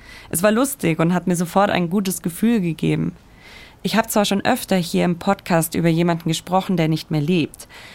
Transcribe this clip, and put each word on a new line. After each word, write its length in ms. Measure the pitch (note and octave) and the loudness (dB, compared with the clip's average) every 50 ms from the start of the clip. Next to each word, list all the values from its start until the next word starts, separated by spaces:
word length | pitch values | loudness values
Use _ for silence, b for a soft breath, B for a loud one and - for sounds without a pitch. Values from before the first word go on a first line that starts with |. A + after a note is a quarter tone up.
| B B B B B B | B B B B B B
Es 120 | - E3 | -4 2
war 100 | F#3 G#3+ | 2 2
lustig 460 | G#3 A3+ C#4 C4+ - - - E3+ D#3 D#3+ | 4 2 0 0 -2 -2 -2 -2 0 2
und 140 | D#3+ E3+ F3+ | 0 0 0
hat 140 | F3+ F3 | 0 0
mir 80 | F#3+ F3+ | 0 0
sofort 340 | E3 F3+ E3 - G3 G3+ G3+ | 0 -2 0 2 2 2 4
ein 200 | - F3+ F3 D#3+ | 2 0 0 0
gutes 320 | F3+ G#3+ F#3+ F#3+ F3+ - | 0 -2 -2 -2 -4 -4
Gefühl 400 | - F3+ E3 - A3 A3+ A#3+ A3 | -6 -8 -4 0 0 2 2 2
gegeben. 500 | F3+ E3+ D#3+ - - D#3 D3+ D#3 D#3+ E3+ - B B B B B B B B B B B B B - | 0 -2 -2 -2 0 0 0 0 -2 -4 -6 B B B B B B B B B B B B B -6
Ich 140 | F#3 - | 0 0
habe 100 | G#3 - | 0 0
zwar 160 | - - A3 G#3 | 2 0 0 2
schon 200 | - G3+ G3 - | 2 0 0 0
öfter 340 | - B3+ A#3+ - - F#3+ | 0 0 0 -2 -2 0
hier 260 | F#3 E3 E3+ - F3+ F3 | 0 0 0 0 0 0
im 160 | F3+ E3+ E3+ | 0 0 -2
Podcast 560 | - G3 G3 - - - F#3 E3 D#3+ - - | -2 -2 -2 -2 -2 0 0 0 0 0 -2
über 140 | F3 E3 E3+ | 0 2 2
jemanden 400 | E3 E3 E3+ F3 E3+ E3 - E3 | 4 4 2 2 0 0 -2 -4
gesprochen, 480 | D#3+ - - - F3+ F#3+ F#3 - F#3+ | -4 -4 -4 -2 -2 0 0 0 0
der 100 | E3 D#3+ | 0 2
nicht 240 | D#3 D#3+ D#3 - - | 0 0 -2 -2 -2
mehr 100 | D#3+ D3+ | -2 -2
lebt, 460 | C#3+ D#3 F#3 E3+ C#3+ - - - - B B B B B | 0 2 2 2 0 -2 -6 -16 -20 B B B B B